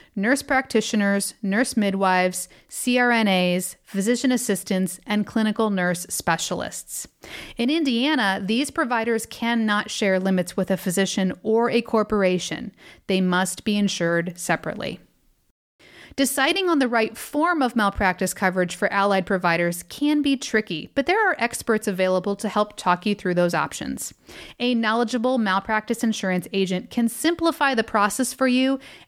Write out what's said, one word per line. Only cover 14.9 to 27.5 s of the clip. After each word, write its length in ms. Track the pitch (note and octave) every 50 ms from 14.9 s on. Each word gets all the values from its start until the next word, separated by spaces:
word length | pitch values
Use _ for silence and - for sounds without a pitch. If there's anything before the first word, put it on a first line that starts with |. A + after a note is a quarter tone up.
| F3+ - - _ _ _ _ _ _ _ _ _ _ _ _ _ _ _ - - - - - - - -
Deciding 480 | C#4 C4 - D4 C4+ D#4 F4 G4 F#4+
on 120 | F4+ E4+ C#4+
the 100 | C4+ A#3
right 260 | A#3 A3+ A3 - G#3+
form 460 | - - - - D4 D#4 F4 F4 D#4
of 160 | C4 A#3+ -
malpractice 560 | A#3 G#3 G3 - - G#3 F#3 F3+ - F#3+ F3+ -
coverage 420 | - G3+ F#3 F3+ F#3+ F3+ F3 -
for 160 | - G#3+ -
allied 340 | - G3+ G3 G3+ G3 F#3+ F3+
providers 580 | - G3+ F3+ F3+ F3 E3 E3+ F3 F3 F3 F3 -
can 380 | - - - D4 D4 D4+ D4+
be 140 | C#4 C#4+ C#4
tricky, 560 | B3+ - - - G#3+ G#3+ - F3 D#3 - - -
but 120 | C#4 C4+
there 240 | - F#4 A4+ G#4+ F#4+
are 80 | E4 -
experts 480 | - - - - - - A3+ G#3+ -
available 480 | G#3 F#3+ F3+ F#3 F#3 F#3 F#3 F3 G3+ G3+
to 140 | - - G#3
help 260 | - G#3 G#3 G#3 -
talk 300 | - - F#3 F3+ F3+ -
you 100 | G#3+ G3+
through 200 | G3+ - F#3 F3
those 180 | F3 F3 F3 F3
options. 600 | D#3 D3+ D#3+ - - - - - - - - - _ _ - - - - - - -
A 160 | A#3+ B3 B3
knowledgeable 600 | A3+ A3+ G#3+ A3 A#3+ A#3+ A3 B3 B3 A3 B3+ C4
malpractice 640 | A#3+ A3 G3 F#3 G3 - - A3 G#3+ G#3+ - A#3 - -
insurance 420 | A3+ G#3+ - - F#3+ F#3 F3+ F3 -
agent 380 | - G3 F#3+ F3+ F#3 F#3 - -
can 180 | - A#3+ A#3
simplify 680 | A3+ - - - D#4+ F4 E4+ E4 E4